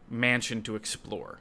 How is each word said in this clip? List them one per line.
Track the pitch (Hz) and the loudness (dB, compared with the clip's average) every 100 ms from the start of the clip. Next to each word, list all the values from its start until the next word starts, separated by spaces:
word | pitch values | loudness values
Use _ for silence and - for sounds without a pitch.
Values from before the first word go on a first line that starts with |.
| - | -6
mansion | 117 123 123 - 113 | 2 4 4 2 -2
to | 110 | -2
explore | 107 - - - 98 - - | -4 -4 -6 -4 -6 -6 -12